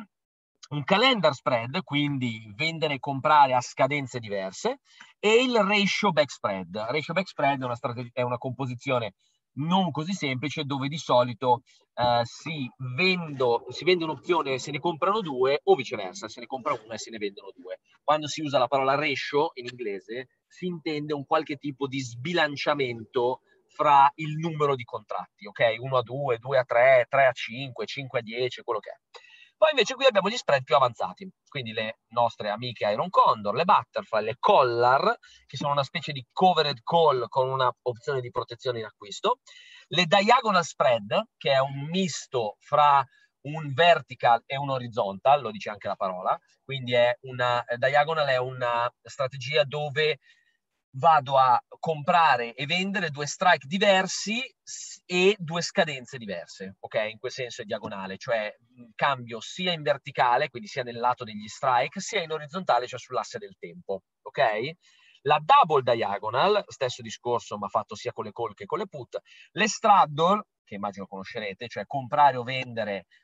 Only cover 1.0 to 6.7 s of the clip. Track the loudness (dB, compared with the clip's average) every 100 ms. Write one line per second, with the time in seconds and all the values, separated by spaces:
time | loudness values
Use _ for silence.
1 | 4 4 2 0 0 -2 -2 -6 -4 -2
2 | 0 -2 -4 -6 -12 -6 -6 -2 -4 -4
3 | -6 -2 4 6 6 4 0 0 0 0
4 | -4 -8 -6 -6 -6 -4 -4 -6 _ _
5 | -20 _ 4 4 4 2 2 2 2 2
6 | 0 2 0 -2 -4 -4 -6